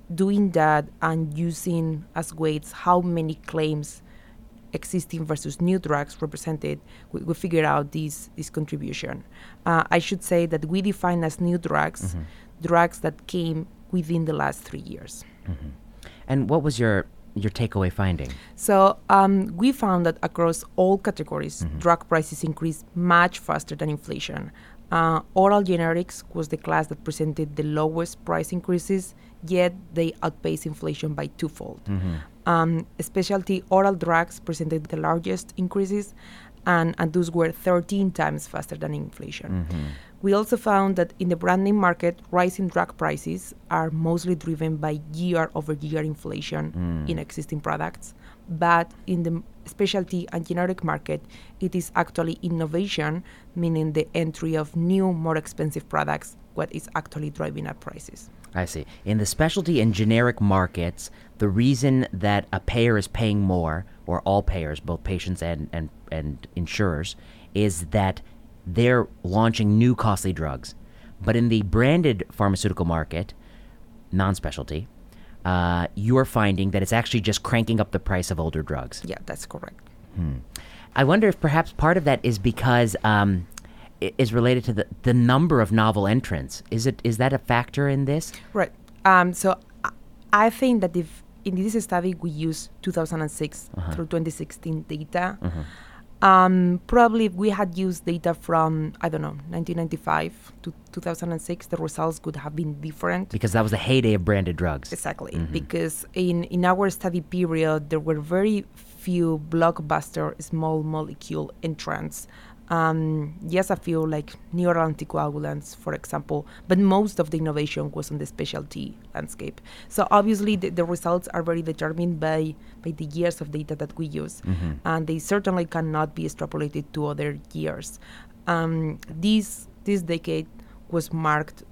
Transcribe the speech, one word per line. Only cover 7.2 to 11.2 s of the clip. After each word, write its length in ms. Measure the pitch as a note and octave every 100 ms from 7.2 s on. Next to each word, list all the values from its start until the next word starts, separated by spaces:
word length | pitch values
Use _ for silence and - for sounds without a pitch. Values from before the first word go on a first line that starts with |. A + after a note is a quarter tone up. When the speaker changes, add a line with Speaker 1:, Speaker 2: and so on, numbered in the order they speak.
| D#3+
Speaker 1:
figured 320 | E3 F#3 E3 D3+
out 260 | C#3+ C#3+
this, 380 | D#3+ D#3 - - -
this 120 | D3+
contribution. 760 | D#3+ D3+ D3 C#3+ D3 - F3+ - - - - -
Uh, 180 | C4+ -
I 80 | E3+
should 240 | - F#3+
say 220 | - F3 E3+
that 180 | D#3+ D#3
we 160 | F#3+
define 440 | G3 G3 F3+ F3